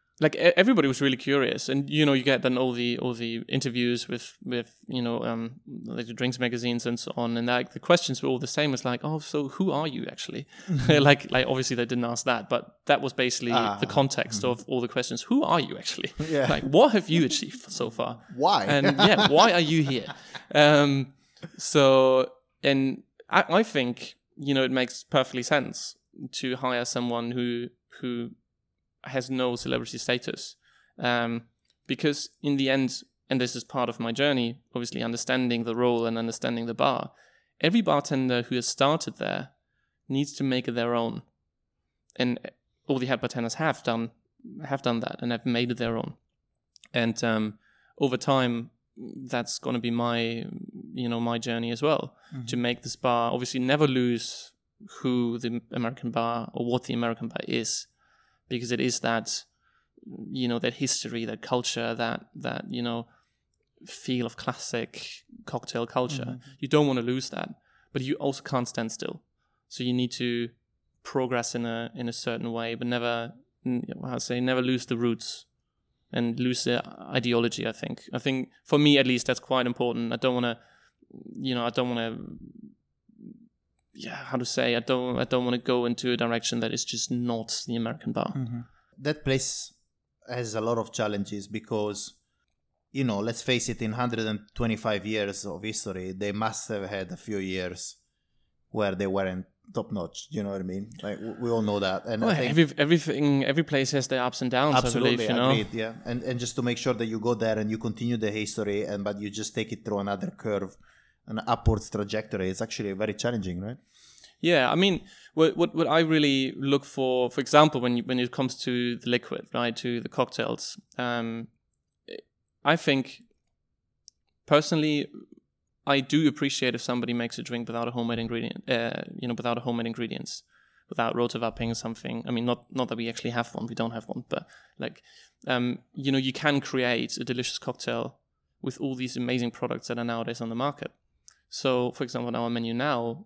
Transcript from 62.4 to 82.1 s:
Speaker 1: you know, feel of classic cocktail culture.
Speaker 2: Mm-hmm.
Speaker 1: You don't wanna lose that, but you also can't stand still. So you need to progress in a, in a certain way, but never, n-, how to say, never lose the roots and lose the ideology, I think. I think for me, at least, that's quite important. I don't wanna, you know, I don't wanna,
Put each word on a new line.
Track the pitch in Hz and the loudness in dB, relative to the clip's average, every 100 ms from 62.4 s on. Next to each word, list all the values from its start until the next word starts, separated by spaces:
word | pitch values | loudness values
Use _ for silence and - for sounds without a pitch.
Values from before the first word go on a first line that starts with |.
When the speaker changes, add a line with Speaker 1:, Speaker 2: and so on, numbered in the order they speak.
| 123 - - | -6 -6 -6
Speaker 1:
you | 123 | -6
know, | 120 117 120 _ _ _ _ _ _ _ - | -4 -4 -8 _ _ _ _ _ _ _ -18
feel | - - 127 117 | -12 -4 -2 -2
of | - | -6
classic | - - - 120 117 - - - _ - - | -8 -8 -6 -6 -6 -10 -14 -16 _ -20 -10
cocktail | 123 - 117 120 | -8 -6 -6 -2
culture. | 123 127 139 123 | -2 -2 -4 -6
Speaker 2:
Mm-hmm. | 127 - - | -10 -14 -12
Speaker 1:
You | 135 | 2
don't | 147 147 | 4 6
wanna | 127 | 2
lose | 117 127 - | 0 -2 -4
that, | - 50 - _ _ _ | -8 -8 -10 _ _ _
but | 143 | -6
you | 131 - | -4 -2
also | 143 131 | -2 -4
can't | - 131 120 | -4 -2 -2
stand | - 113 | -4 -6
still. | - - - - _ _ _ _ | -6 -8 -8 -16 _ _ _ _
So | - | -6
you | 123 | -2
need | 123 127 | 0 0
to | - 123 120 117 - _ _ _ _ | -2 -2 -2 -4 -10 _ _ _ _
progress | - 139 127 123 117 | -6 -2 0 0 -2
in | 120 117 | -4 -4
a, | 113 117 - | -4 -6 -6
in | 120 | -6
a | |
certain | 120 - 117 117 | -6 -4 -4 -4
way, | 117 117 117 | -4 -4 -4
but | 120 | -2
never, | 120 120 117 117 220 _ _ 131 | -2 0 -2 -4 -12 _ _ -4
n-, | 123 - - | -2 -4 -8
how | 127 127 | -6 -6
to | |
say, | - 123 | -4 -2
never | 127 127 | 0 2
lose | 127 127 - | 2 0 0
the | 117 | 0
roots | 120 113 - - - _ _ _ _ _ _ | 0 0 -4 -12 -16 _ _ _ _ _ _
and | - 120 120 | -2 -2 0
lose | 123 123 | 0 0
the | 120 123 - - - 131 | 0 0 -2 -12 -6 -2
ideology, | 123 117 117 - 113 | 2 2 2 0 -4
I | |
think. | 110 - - - | -4 -8 -8 -8
I | 123 | -4
think | 139 131 - _ | -2 -2 -4 _
for | - 147 | 0 6
me, | 147 143 | 8 8
at | 127 | 6
least, | 123 - | 2 2
that's | 127 | -2
quite | - 131 123 | 0 2 2
important. | 120 123 120 117 | 2 0 0 -2
I | 117 | 0
don't | 131 | 0
wanna, | 123 120 113 _ _ _ _ _ - - - | 2 0 -2 _ _ _ _ _ -18 -16 -8
you | 135 123 | -4 -2
know, | 120 | 0
I | |
don't | 120 123 | 0 0
wanna, | 117 113 | 0 -4